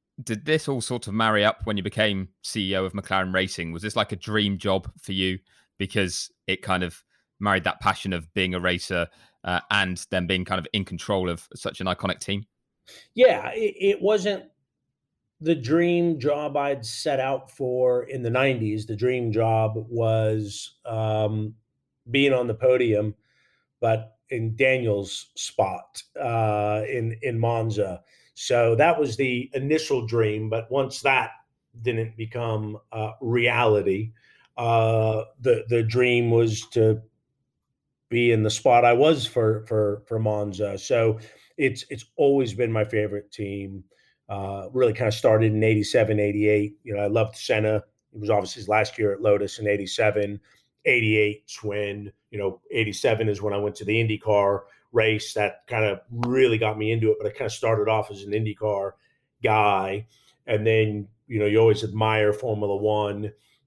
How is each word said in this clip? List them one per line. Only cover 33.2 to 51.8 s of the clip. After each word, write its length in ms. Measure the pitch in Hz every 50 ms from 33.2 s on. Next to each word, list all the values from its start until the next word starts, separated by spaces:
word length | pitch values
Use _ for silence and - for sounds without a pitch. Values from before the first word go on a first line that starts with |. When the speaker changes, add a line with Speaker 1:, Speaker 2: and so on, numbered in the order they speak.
| -
Speaker 2:
reality, 880 | 113 117 123 117 120 117 117 123 113 107 104 95 98 95 98 110 113 - _ _ _ _ _ _ _ - -
uh, 640 | 120 117 117 117 113 113 113 110 110 110 110 110 110 - - -
the, 240 | 120 131 120 110 - 113
the 140 | 120 117 113
dream 480 | 113 113 123 123 123 120 120 120 117
was 360 | 117 117 117 113 107 107 - - -
to 280 | 120 110 110 110 110 - _ _ _ _ _ _ _ _ _ _ _ _ _ _ _ _ _ _ _ _ -
be 220 | 120 120 120 120 117
in 100 | 110 107
the 80 | 107
spot 340 | - - - 139 120 120 120
I 80 | 120 120
was 340 | 120 143 156 165 139 -
for, 380 | - - 123 113 110 110 107 107
for, 360 | - 110 107 107 101 101 104 -
for 120 | - 113 113
Monza. 580 | 107 107 107 104 104 104 95 92 104 101 98
So 440 | 98 - - 131 117 113 113 110 110 - - - _ _ _ _
it's, 300 | - 147 131 - - - -
it's 160 | 139 - - _ _
always 360 | - 151 139 139 139 135 113 98
been 180 | 107 123 113
my 140 | 113 110 107
favorite 480 | 107 - 107 104 104 101 101 104 _ -
team. 520 | - 107 98 98 101 98 98 98 98 92 _ _ _ _ _ _ _ _ -
Uh, 380 | 101 98 98 95 98 98 95 95 127
really 200 | 131 131 117 107
kind 160 | - 127 110
of 60 | 107
started 380 | - - 117 110 110 113 110 107
in 100 | 107 110
eighty-seven, 560 | 110 110 107 104 - - 123 110 104 107 104
eighty-eight. 600 | 104 104 104 104 104 104 104 104 104 104 - _ -
You 140 | 117 104
know, 60 | 101 104
I 40 |
loved 300 | 101 104 113 113 113 -
Senna. 400 | - - - 123 110 107 107 107
It 440 | 104 - _ _ _ _ _ - 113
was 100 | 104 104
obviously 300 | 110 101 95 92 - -
his 80 | 104 90
last 300 | 107 110 107 107 - -
year 140 | 110 104 98
at 80 | 95
Lotus 380 | 113 107 104 101 101 95 - -
in 100 | 107 104
eighty-seven. 720 | 101 101 98 92 - - 113 107 104 107 104 101 104 104 _ _ _ _ _ _ _ _ -
Eighty-eight's 760 | - 131 123 113 107 107 107 107 104 104 - _ - - - -
when, 480 | 107 101 104